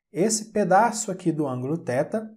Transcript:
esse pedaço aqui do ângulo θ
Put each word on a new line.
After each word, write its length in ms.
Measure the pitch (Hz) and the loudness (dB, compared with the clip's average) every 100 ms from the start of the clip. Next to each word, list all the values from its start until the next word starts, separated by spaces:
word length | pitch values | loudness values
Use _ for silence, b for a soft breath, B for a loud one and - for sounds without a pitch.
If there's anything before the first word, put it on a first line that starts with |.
| _ | _
esse 400 | 151 214 214 - | -2 0 0 -2
pedaço 580 | 208 185 190 - 220 - | -2 4 4 4 0 -6
aqui 220 | 185 165 | -4 -2
do 160 | 156 143 | 0 -2
ângulo 300 | 127 131 165 | -2 -4 -4
θ 520 | 147 123 147 214 - | -2 -2 0 -2 -6